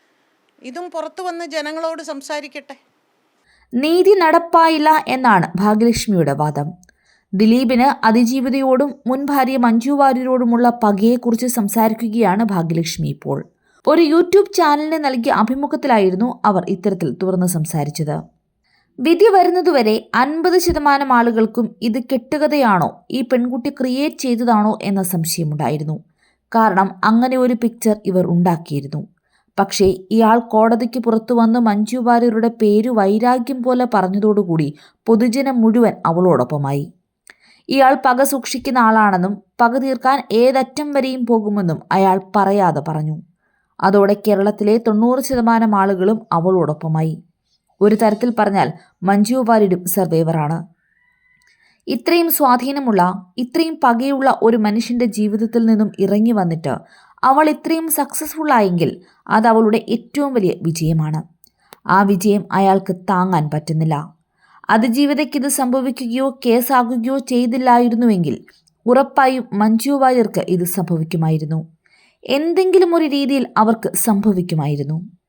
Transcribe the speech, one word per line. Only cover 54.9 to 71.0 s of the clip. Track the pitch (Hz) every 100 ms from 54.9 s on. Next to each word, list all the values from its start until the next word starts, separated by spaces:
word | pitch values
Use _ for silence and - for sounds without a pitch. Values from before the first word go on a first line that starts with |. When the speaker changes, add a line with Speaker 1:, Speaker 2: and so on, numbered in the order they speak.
| 240 240
Speaker 2:
ജീവിതത്തിൽ | 214 214 208 226 233 226
നിന്നും | 214 214 -
ഇറങ്ങി | 190 208 226
വന്നിട്ട് | 214 175 165 151 120 - _ _ _
അവൾ | 262 277 311
ഇത്രയും | 302 330 330 320
സക്സസ്ഫുൾ | 294 277 - 311 311 302
ആയെങ്കിൽ | 247 202 175 151 - - _ -
അത് | 214 226
അവളുടെ | 220 220 220 -
ഏറ്റവും | 226 - 285 285
വലിയ | 247 180 -
വിജയമാണ്. | 165 160 160 160 156 156 - _ _ _ _ - -
ആ | 190
വിജയം | 202 190 202 202 -
അയാൾക്ക് | 190 196 190 190 180
താങ്ങാൻ | - 185 185 170 151
പറ്റുന്നില്ല. | 151 147 156 160 151 160 _ _ _ _ _ -
അതിജീവിതയ്ക്ക് | 214 240 247 285 285 269 285
ഇത് | 277
സംഭവിക്കുകയോ | 294 254 262 254 254 240 247 269 269 240
കേസാകുകയോ | 233 247 254 240 254 233 269
ചെയ്തില്ലായിരുന്നുവെങ്കിൽ | 262 247 247 254 254 240 240 226 240 190 151 - - _ _ _ 226
ഉറപ്പായും | 254 269 277 262 262 240
മഞ്ജു | 196 214 226 277
വാര്യർക്ക് | 277 262 254 208 196 -
ഇത് | 180
സംഭവിക്കുമായിരുന്നു. | 175 202 175 165